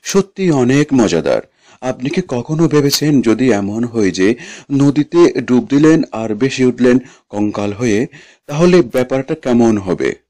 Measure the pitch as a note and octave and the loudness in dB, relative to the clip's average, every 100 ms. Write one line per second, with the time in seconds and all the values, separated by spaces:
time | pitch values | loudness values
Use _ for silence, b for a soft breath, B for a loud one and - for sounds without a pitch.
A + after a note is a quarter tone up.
0 | - G3 F#3+ - F#3 C#3+ B2 C#3 D3 C3+ | -2 -2 -2 -4 -2 0 2 2 2 0
1 | G2 E2+ C#2 A1+ - b b b B2 - | 2 0 -2 -4 -6 b b b -10 -6
2 | C3+ F#3 F3+ B2 A#2+ D#3 D#3+ D3 C#3 - | -6 -6 -6 -8 -6 -2 0 2 0 -2
3 | D3 C#3+ A2+ G#2+ B2+ G2+ G2+ G#2+ A#2+ A2+ | 0 2 2 2 2 0 -2 -4 -4 -2
4 | G2 F2 F#2+ B2+ B B B C#3 C#3 C#3 | -2 0 0 0 B B B 0 2 0
5 | C#3+ E3+ E3+ - A#2+ B2 A2 C#3 D#3 E3 | 0 4 4 2 0 0 2 2 4 2
6 | C3 A2 A2+ G#2 C3 B2+ B2+ A#2+ B2 B2+ | 0 -6 -6 -4 -4 0 0 2 2 2
7 | B B _ G#2 G#2 G#2 G2+ G2+ B2 G2+ | B B _ -4 -4 -2 -6 -4 -2 -2
8 | C#3 B B B - D3 F3 F3+ B2 B2+ | -4 B B B -10 0 4 4 2 -2
9 | B2+ C3+ C3+ D#3+ C3+ A#2+ A#2 G#2+ F#2 E2+ | -2 -4 -4 -6 0 2 2 0 -4 -4
10 | C2 - | -4 -6